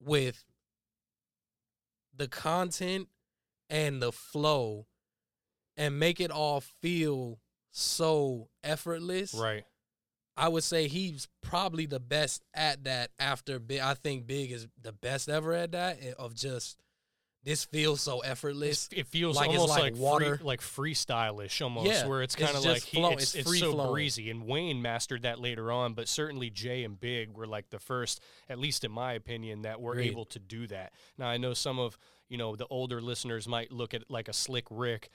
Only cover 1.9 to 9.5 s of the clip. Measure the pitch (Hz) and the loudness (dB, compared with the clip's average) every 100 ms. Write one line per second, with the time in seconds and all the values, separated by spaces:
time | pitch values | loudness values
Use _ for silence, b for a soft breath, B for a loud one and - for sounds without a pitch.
1.9 | _ _ 131 135 - 156 170 180 - 185 | _ _ -10 -8 -4 0 2 2 -2 -2
2.9 | 190 190 _ _ _ _ _ - 151 151 | -2 -6 _ _ _ _ _ -4 0 0
3.9 | 135 120 - - 151 151 147 113 104 110 | 2 0 -2 -4 2 4 4 2 -4 -10
4.9 | _ _ _ _ _ _ _ _ - 147 | _ _ _ _ _ _ _ _ -2 0
5.9 | 143 165 175 175 151 151 143 - - 165 | 4 4 4 0 2 2 2 -2 -4 0
6.9 | 175 156 135 123 110 _ _ _ - - | 2 4 2 -2 -8 _ _ _ -2 0
7.9 | - 160 151 139 120 110 _ 147 156 170 | 2 4 6 4 0 -6 _ -4 -2 -2
8.9 | 165 175 185 196 113 113 | -4 -2 -2 -2 -2 0